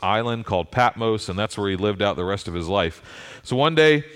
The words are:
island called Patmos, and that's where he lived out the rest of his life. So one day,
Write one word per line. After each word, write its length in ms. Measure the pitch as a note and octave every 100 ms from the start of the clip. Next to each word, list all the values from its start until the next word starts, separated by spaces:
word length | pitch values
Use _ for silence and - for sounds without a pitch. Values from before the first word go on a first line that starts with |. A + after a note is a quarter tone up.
island 420 | F#2 G#2+ A#2+ A#2 G#2
called 240 | F#2 E2+
Patmos, 580 | - A#2+ - A2+ G#2+ -
and 100 | F#2
that's 180 | G#2+ -
where 120 | G2+
he 60 | F#2
lived 260 | G#2 G2
out 140 | G2+ D#2+
the 100 | F2+
rest 220 | G2+ -
of 60 |
his 140 | E2+ E2+
life. 340 | G2 E2+ - - - - -
So 140 | - B2+
one 180 | D3+
day, 300 | D#3+ D#3 D3+ D3